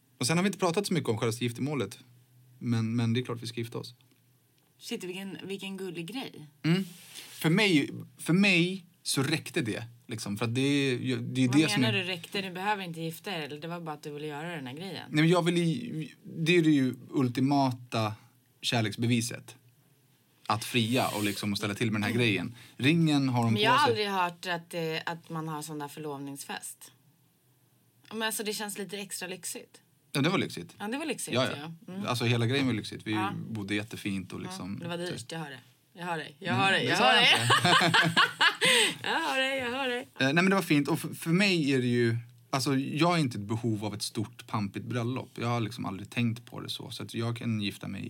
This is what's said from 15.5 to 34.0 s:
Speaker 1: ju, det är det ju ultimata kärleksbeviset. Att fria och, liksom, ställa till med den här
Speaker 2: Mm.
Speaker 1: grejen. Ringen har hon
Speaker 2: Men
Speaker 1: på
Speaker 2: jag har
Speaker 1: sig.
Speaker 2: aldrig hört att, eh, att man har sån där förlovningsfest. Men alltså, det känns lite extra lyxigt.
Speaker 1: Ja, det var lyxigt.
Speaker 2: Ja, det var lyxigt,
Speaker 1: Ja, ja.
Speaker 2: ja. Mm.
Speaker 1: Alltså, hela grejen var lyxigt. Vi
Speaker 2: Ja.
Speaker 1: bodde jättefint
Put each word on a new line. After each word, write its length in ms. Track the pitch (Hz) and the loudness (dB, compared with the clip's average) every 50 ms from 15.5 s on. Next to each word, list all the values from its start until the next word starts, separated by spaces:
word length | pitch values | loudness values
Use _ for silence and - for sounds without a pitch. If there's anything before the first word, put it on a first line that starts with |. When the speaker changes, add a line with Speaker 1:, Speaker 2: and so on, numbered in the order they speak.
| 180 | 2
Speaker 1:
ju, 500 | 170 175 165 156 - - 120 - 156 151 - - _ _ | 4 2 2 2 0 -4 -6 -6 -6 -8 -8 -12 _ _
det 320 | - 127 - 160 165 180 | -12 -6 0 2 6 6
är 40 | 175 | 8
det 80 | 156 156 | 8 8
ju 260 | 151 139 131 127 123 - - - | 6 6 4 2 0 -4 -10 -4
ultimata 1040 | - 143 131 120 117 135 131 139 143 143 135 131 120 117 - - - 113 110 107 107 - - _ _ _ _ _ _ _ | 0 2 2 2 2 2 2 4 4 4 4 2 0 -2 -6 -4 -2 0 0 0 -2 -6 -14 _ _ _ _ _ _ _
kärleksbeviset. 960 | - - 131 120 110 104 101 - 117 117 123 117 110 - - - - - - - _ _ _ _ _ _ _ _ _ _ _ _ _ _ _ _ _ | -4 0 0 2 2 0 0 0 0 2 2 2 0 -2 -6 -10 -12 -18 -20 -20 _ _ _ _ _ _ _ _ _ _ _ _ _ _ _ _ _
Att 160 | - 107 107 - | -2 -2 -2 -2
fria 440 | - - 123 110 107 123 127 101 | 0 0 2 2 4 2 2 2
och, 160 | - - 104 104 | 2 0 0 0
liksom, 320 | 104 95 - - 104 101 | 0 -2 -2 -2 -2 -2
ställa 180 | - 110 104 101 | -2 -2 -4 -2
till 180 | - 123 110 | -2 0 0
med 40 | 107 104 | 0 0
den 20 | 104 | 0
här 60 | 104 | 0
Speaker 2:
Mm. 100 | 110 120 | 2 2
Speaker 1:
grejen. 360 | 123 113 98 87 85 85 - - - - - | 2 4 2 2 -2 -4 -8 -12 -20 -20 -8
Ringen 520 | - 120 143 170 170 165 156 147 143 135 131 | 0 2 2 4 4 4 4 4 4 2 2
har 140 | 123 123 117 | 2 2 2
hon 100 | 117 113 | 2 2
Speaker 2:
Men 20 | |
Speaker 1:
på 60 | 208 208 | 4 4
Speaker 2:
jag 60 | 226 | 4
har 60 | 247 | 4
Speaker 1:
sig. 120 | 277 294 247 | 4 4 4
Speaker 2:
aldrig 180 | 226 214 208 202 | 2 0 -2 -2
hört 360 | 196 190 180 175 170 - - 185 175 165 | 0 0 0 -2 -4 -8 -6 -6 -6 -6
att, 120 | 170 - - | -6 -8 -6
eh, 400 | 170 165 160 160 - - - 170 | -6 -4 -4 -4 -4 -6 -6 -8
att 160 | 165 - - | -8 -10 -8
man 180 | 165 160 156 | -8 -6 -6
har 140 | 160 156 147 | -6 -6 -8
sån 180 | 151 151 156 147 | -8 -8 -8 -8
där 80 | 147 | -10
förlovningsfest. 1040 | 143 - 156 151 151 139 139 143 139 139 139 - - 196 - - - - - - - _ _ _ _ _ _ _ _ _ _ _ _ _ _ _ _ _ _ _ _ _ _ _ - | -10 -10 -10 -8 -8 -8 -8 -10 -10 -12 -12 -12 -12 -12 -10 -12 -14 -16 -16 -20 -20 _ _ _ _ _ _ _ _ _ _ _ _ _ _ _ _ _ _ _ _ _ _ _ -12
Men 120 | 214 220 220 | -8 -4 -4
alltså, 200 | 220 214 - 214 | -4 -4 -4 -4
det 100 | 208 208 | -4 -4
känns 240 | 208 220 208 202 | -4 -6 -6 -6
lite 200 | 202 196 170 202 | -8 -8 -8 -8
extra 300 | 202 202 202 - - 185 | -10 -10 -10 -10 -10 -8
lyxigt. 540 | 175 190 190 - - - 247 - - - - _ _ _ _ _ _ | -10 -10 -10 -10 -10 -10 -12 -14 -18 -20 -20 _ _ _ _ _ _
Speaker 1:
Ja, 100 | - 143 | -2 0
det 80 | 135 - | 2 2
var 80 | 196 | 2
lyxigt. 380 | - 90 - - - 165 - - - | 0 0 -2 -6 -10 -12 -14 -12 -10
Speaker 2:
Ja, 80 | 202 | -8
det 100 | 214 240 | -6 -6
var 80 | 277 330 | -6 -4
lyxigt, 280 | 311 214 - - - - | -4 -6 -6 -4 -2 0
Speaker 1:
Ja, 120 | 123 131 | 0 0
ja. 120 | - - - 151 170 165 - - | 0 -2 -6 -8 -12 -12 -14 -14
Speaker 2:
ja. 60 | - 185 | -12 -10
Mm. 120 | - 101 | -6 -4
Speaker 1:
Alltså, 180 | 107 120 117 123 | -2 -2 0 2
hela 200 | 117 120 117 117 | 2 2 2 2
grejen 180 | 113 131 143 135 | 2 2 2 2
var 60 | 127 113 | 2 0
lyxigt. 340 | 101 - - - - - | -2 -4 -8 -12 -10 -6
Vi 40 | 110 | -4
Speaker 2:
Ja. 220 | 107 107 95 202 202 165 - 95 | -2 -2 -2 -2 -4 -6 -8 -6
Speaker 1:
bodde 260 | 113 107 101 98 104 | -6 -6 -4 -2 -2
jättefint 580 | 104 104 - - - | -4 -4 -6 -10 -8